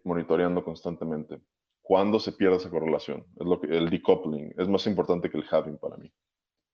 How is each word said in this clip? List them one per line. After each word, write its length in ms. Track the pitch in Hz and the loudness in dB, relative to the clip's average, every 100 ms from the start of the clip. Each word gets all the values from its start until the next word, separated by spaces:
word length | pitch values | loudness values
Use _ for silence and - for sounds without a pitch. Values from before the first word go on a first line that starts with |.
monitoreando 640 | 90 85 80 82 87 87 85 | -4 -4 2 2 2 0 -4
constantemente. 760 | 80 87 85 82 78 78 - _ _ _ _ | -8 -8 -6 -6 -6 -8 -14 _ _ _ _
¿Cuándo 380 | - 92 101 107 | 2 4 4 2
se 140 | - | 0
pierde 240 | - 95 90 | 2 4 4
esa 120 | 92 | 2
correlación? 560 | 85 80 73 - 69 - - | -2 0 -2 -2 -10 -12 -8
Es 60 | 87 | -2
lo 160 | 87 | -2
que, 60 | 73 | 0
el 220 | 82 85 | 0 2
decoupling. 640 | 85 - 92 80 76 76 - | 2 2 2 2 -6 -8 -4
Es 100 | 92 | 0
más 180 | 98 110 | 0 0
importante 460 | 92 - 87 87 | 0 0 0 -2
que 60 | 78 | -4
el 100 | - | -2
halving 280 | 80 78 73 | -2 -2 -8
para 180 | - - | -10 -12
mí. 160 | - _ _ _ _ _ _ | -18 _ _ _ _ _ _